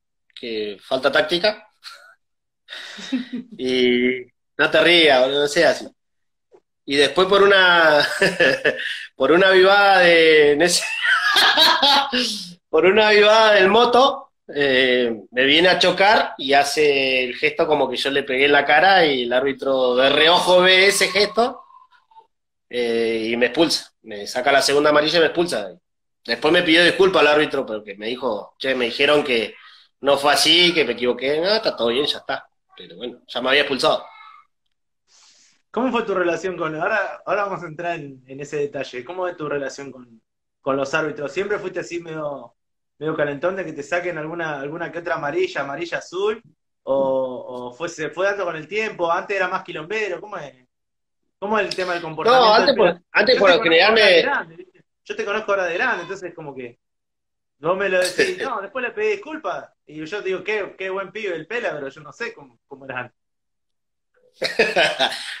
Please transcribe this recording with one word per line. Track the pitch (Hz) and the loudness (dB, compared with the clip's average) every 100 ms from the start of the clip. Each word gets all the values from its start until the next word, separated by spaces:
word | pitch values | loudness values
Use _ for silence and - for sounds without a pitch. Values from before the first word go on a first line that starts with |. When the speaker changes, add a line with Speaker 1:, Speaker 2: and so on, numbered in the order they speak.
| _ _ _ - | _ _ _ -16
Speaker 1:
que | 120 110 104 98 | -10 -8 -8 -12
falta | - 135 143 | -8 -4 0
táctica. | 151 151 175 214 - - _ - - - _ _ _ _ _ _ - - - | 0 0 0 -2 -4 -10 _ -20 -20 -20 _ _ _ _ _ _ -20 -18 -18
<laughs> | - 254 - 240 - - | -8 -8 -6 -12 -14 -8
Y | 127 127 123 123 123 127 123 _ _ - | -4 -2 0 0 -2 -4 -10 _ _ -4
no | 156 | 0
te | 160 | 2
rías, | 165 175 160 131 | 4 6 6 4
boludo, | 131 143 | 2 0
no | 147 | -2
seas | 170 151 120 | 2 2 0
así. | - - _ _ _ _ _ _ _ _ - | -4 -18 _ _ _ _ _ _ _ _ -4
Y | 139 | 0
después | 139 170 185 | 2 2 2
por | 196 | 4
una, | 196 196 185 175 160 147 143 - 190 180 156 135 | 4 4 4 4 4 4 2 0 -2 2 0 0
<laughs> | 151 - - - - - | -2 -4 -6 -12 -14 -2
por | 131 | 2
una | 165 190 | 4 4
avivada | 185 185 202 202 190 | 6 6 6 6 6
de, | 180 170 160 156 147 | 6 6 6 6 6
en | 143 | 4
ese, | 175 175 - - - 1077 - | 2 0 -4 -4 0 0 0
<laughs> | - - - 320 330 277 277 277 254 240 208 180 - _ | 2 2 4 2 2 2 2 0 -4 -4 -8 -12 -18 _
por | 160 170 | 2 4
una | 208 214 | 4 4
avivada | 208 208 214 220 | 4 6 6 6
del | 208 190 | 4 4
moto, | 214 240 240 277 277 - _ - | 4 4 4 2 0 -10 _ -10
eh, | 143 143 127 131 123 120 113 - | -2 2 2 2 2 0 -4 -6
me | 123 135 | -2 2
viene | 151 185 | 4 4
a | 180 | 4
chocar | 180 180 196 226 - - | 2 2 4 4 0 -6
y | 135 | 0
hace | 139 143 - 151 139 135 131 127 | 2 2 2 2 2 0 0 -2
el | 120 | -2
gesto | 151 151 160 | -4 0 0
como | 143 131 | 0 0
que | 123 | -2
yo | 139 | -4
le | 139 | -2
pegué | 135 127 143 | -2 0 2
en | |
la | 143 143 | 2 4
cara | 151 185 190 160 | 4 6 4 4
y | 135 | 0
el | 120 | 0
árbitro | 123 139 135 135 135 127 123 | 0 -2 -2 -2 0 2 2
de | 135 | 2
reojo | 139 156 175 175 180 | 4 4 4 4 4
ve | 180 185 196 | 6 4 4
ese | 196 190 | 2 0
gesto, | 196 202 - 240 - - - _ _ _ - _ _ _ _ _ | 0 0 0 -2 -4 -18 -20 _ _ _ -20 _ _ _ _ _
eh, | 120 120 117 113 113 110 | -4 -2 0 0 -2 -2
y | 117 | 0
me | 120 | 0
expulsa. | 120 165 - - _ | 2 0 0 -8 _
Me | 110 104 101 | -16 -14 -8
saca | 127 127 | -4 2
la | 139 | 2
segunda | 131 143 151 | 4 2 4
amarilla | 147 151 170 | 4 2 2
y | |
me | 156 | 2
expulsa. | 165 170 117 98 87 _ _ _ _ - | 0 -2 -4 -8 -14 _ _ _ _ -8
Después | 117 151 | -2 2
me | 170 | 2
pidió | 170 165 | 4 4
disculpas | 175 - 190 165 | 4 4 2 4
al | 147 | 4
árbitro | 151 147 139 117 | 4 0 -2 -6
porque | 107 104 98 | -8 -10 -12
me | 107 | -10
dijo, | 123 127 104 98 _ | -6 -6 -6 -10 _
"Che, | 135 131 | -4 -2
me | 120 | -2
dijeron | 117 143 147 | 0 2 2
que | 135 120 104 - - - _ _ | 2 -2 -4 -8 -20 -20 _ _
no | 135 139 | 0 0
fue | 143 | 2
así, | 139 151 165 175 | 2 2 4 4
que | 160 127 | 2 0
me | |
equivoqué". | 110 123 120 131 151 | 0 -2 -2 -2 -2
"No, | 175 214 | 0 -2
está | 165 - | -2 -2
todo | 117 | -2
bien, | 120 143 | 0 -2
ya | 117 | -6
está". | - 123 - _ _ - | -8 -10 -10 _ _ -20
Pero | - - | -20 -14
bueno, | 123 - - | -14 -14 -14
ya | 127 | -6
me | 127 | 0
había | 139 | 2
expulsado. | 143 131 156 127 - - - - _ _ _ _ _ _ _ _ _ _ _ _ _ | 2 0 0 0 -4 -20 -20 -20 _ _ _ _ _ _ _ _ _ _ _ _ _
Speaker 2:
¿Cómo | - 254 | -4 -2
fue | 233 | -2
tu | 226 | -2
relación | 190 175 165 190 170 | -2 -2 -2 -6 -6
con, | 160 156 | -6 -4
ahora, | 185 220 190 - - | -2 -2 -4 -8 -8
ahora | 190 202 | -6 -6
vamos | 175 | -8
a | 170 | -12
entrar | 151 175 170 | -10 -8 -8
en, | 143 131 127 | -10 -18 -20
en | 135 | -16
ese | 143 151 | -10 -6
detalle, | 143 143 135 123 120 | -6 -6 -10 -12 -12
¿cómo | 180 180 | -8 -8
es | 180 | -8
tu | 151 | -8
relación | 143 135 131 139 | -6 -8 -10 -16
con, | 127 120 113 _ _ _ _ | -18 -20 -20 _ _ _ _
con | - 135 | -4 -2
los | 139 | -2
árbitros? | 160 156 139 139 | -2 -4 -6 -8
¿Siempre | 170 208 202 | -6 -4 -4
fuiste | 180 180 | -6 -8
así | 160 170 | -8 -10
medio, | 165 156 147 139 117 _ _ _ _ _ | -10 -10 -8 -10 -14 _ _ _ _ _
medio | 151 156 | -6 -4
calentón | 147 139 175 190 | -4 -2 -4 -4
de | 165 | -8
que | |
te | 147 | -10
saquen | 139 175 175 160 | -6 -6 -4 -8
alguna, | 156 170 160 147 | -8 -8 -8 -8
alguna | 139 160 165 | -10 -10 -10
que | 165 | -10
otra | 170 160 | -6 -6
amarilla, | 143 160 185 165 | -4 -4 -4 -4
amarilla, | 139 143 170 143 | -8 -8 -8 -10
azul? | - 175 208 233 - _ _ _ | -10 -6 -4 -6 -10 _ _ _
¿O, | - 139 135 131 131 123 120 123 123 | -4 -2 0 -2 -4 -8 -12 -12 -12
o | |
fue, | 123 165 | -10 -10
se | - 151 | -8 -10
fue | - 196 | -4 -2
dando | 202 180 | -2 -6
con | 160 | -8
el | 151 | -8
tiempo? | 202 220 185 170 | -6 -6 -4 -2
¿Antes | 175 190 196 | -2 -4 -4
era | 180 | -4
más | 185 | -4
quilombero? | 185 165 160 220 208 175 | -8 -12 -8 -6 -6 -8
¿Cómo | 202 196 | -10 -14
es? | 143 127 127 _ _ _ _ _ _ _ | -14 -18 _ _ _ _ _ _ _ _
¿Cómo | 196 220 | -2 -2
es | 185 | -2
el | 170 | -4
tema | 185 | -4
del | 175 | -4
comportamiento | 165 156 185 254 226 | -6 -4 2 4 6
Speaker 1:
No, | 214 | 6
antes | - | 4
Speaker 2:
del | 240 | 4
Speaker 1:
por, | 185 | 2
Speaker 2:
pibe? | 170 _ | 0 _
Speaker 1:
antes | 175 214 233 | 0 2 4
Speaker 2:
Yo | |
Speaker 1:
por | 196 | 4
Speaker 2:
te | 170 | 4
Speaker 1:
lo | |
Speaker 2:
conozco | 165 165 196 | 4 4 4
Speaker 1:
general | |
Speaker 2:
ahora | 226 208 | 4 6
de | 170 | 4
Speaker 1:
me | |
Speaker 2:
grande, | 247 269 170 165 | 4 -2 -6 -14
¿viste? | - _ _ _ - | -20 _ _ _ -12
Yo | 208 | -8
te | 202 | -6
conozco | 208 214 | -6 -2
ahora | 196 180 | -2 -2
de | 170 | -2
grande, | 247 202 | -2 -4
entonces | 170 190 180 170 | -8 -12 -12 -14
como | 151 131 | -16 -14
que | 120 117 _ _ _ _ _ _ _ _ | -14 -16 _ _ _ _ _ _ _ _
vos | 147 190 | -4 -2
me | 196 | 0
lo | 185 | 0
decís, | 175 - - 185 | 0 -2 -2 -2
Speaker 1:
<laughs> | |
Speaker 2:
"No, | 269 226 | -6 -8
después | 196 262 | -8 -8
le | 240 | -8
pedí | 208 214 | -4 -4
disculpas". | 202 240 311 196 156 123 _ _ | -4 -8 -12 -8 -10 -12 _ _
Y | 151 156 | -14 -10
yo | 208 | -8
digo, | 185 185 | -6 -6
"Qué, | - 214 185 - | -6 -6 -8 -10
qué | 190 | -10
buen | 190 190 | -8 -10
pibe | 208 208 165 | -10 -8 -8
el | 156 | -10
Pela", | 233 208 | -8 -8
pero | 151 139 | -8 -10
yo | 143 | -14
no | 147 | -20
sé | - 233 | -14 -12
cómo, | - 139 _ _ | -14 -20 _ _
cómo | 135 135 | -20 -14
era | 127 | -12
antes. | 120 _ _ _ _ _ _ _ _ _ _ _ _ _ | -12 _ _ _ _ _ _ _ _ _ _ _ _ _
Speaker 1:
<laughs> | - - - - 156 - 131 - - - | -6 -2 -2 0 0 0 -4 -4 -12 -14